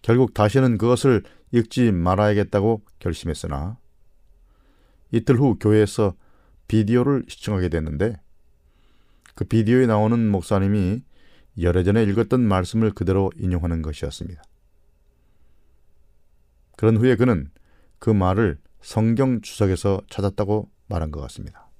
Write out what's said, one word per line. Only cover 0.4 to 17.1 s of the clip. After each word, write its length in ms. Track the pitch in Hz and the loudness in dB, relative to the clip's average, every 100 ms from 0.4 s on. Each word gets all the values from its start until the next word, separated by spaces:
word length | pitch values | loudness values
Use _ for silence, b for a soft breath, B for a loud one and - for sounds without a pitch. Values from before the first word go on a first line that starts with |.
| 104 135 131 107 | 2 4 2 2
그것을 460 | 117 123 135 110 b b b | 0 2 2 2 b b b
읽지 400 | 120 113 - 120 | -2 0 0 0
말아야겠다고 920 | 90 87 95 104 104 98 104 107 110 _ - | 2 0 2 2 0 0 0 0 -2 _ -10
결심했으나 800 | - 80 90 73 - 71 80 117 _ _ - _ _ _ _ _ _ _ _ _ _ | -8 -6 -8 -8 -8 -6 -8 -10 _ _ -20 _ _ _ _ _ _ _ _ _ _
이틀 260 | 113 - 120 | -2 2 2
후 200 | 143 - | 2 2
교회에서 580 | 107 107 104 - 104 - _ _ _ _ - | 2 4 2 0 -2 -2 _ _ _ _ -2
비디오를 580 | 110 104 120 131 135 - | 0 2 0 0 -2 -6
시청하게 420 | - - 98 90 | -12 -6 -4 -2
됐는데 520 | 82 78 73 107 110 _ _ _ _ _ b b b b b b | -4 -6 -4 -4 -6 _ _ _ _ _ b b b b b b
그 120 | - - | -10 -2
비디오에 420 | 113 107 123 123 | 0 2 2 2
나오는 420 | 107 110 117 110 | 2 2 0 0
목사님이 760 | 98 - 101 98 104 90 113 - b b b b - | -2 0 0 0 0 -2 -4 -10 b b b b -2
열애전에 440 | 85 87 90 107 | 0 2 2 2
읽었던 360 | 107 98 107 127 | 2 0 0 0
말씀을 500 | 113 95 90 113 110 | 2 0 0 0 -2
그대로 400 | 101 92 95 98 - | -2 -2 0 -2 -4
인용하는 460 | 95 90 85 82 | -4 -2 -2 -4
것이었습니다. 600 | 78 73 - - - 87 _ _ _ _ _ _ _ _ _ _ - _ _ _ _ _ _ _ _ _ _ _ _ - | -6 -8 -10 -10 -14 -14 _ _ _ _ _ _ _ _ _ _ -20 _ _ _ _ _ _ _ _ _ _ _ _ 0
그런 200 | 107 113 | 2 4
후에 180 | 127 | 4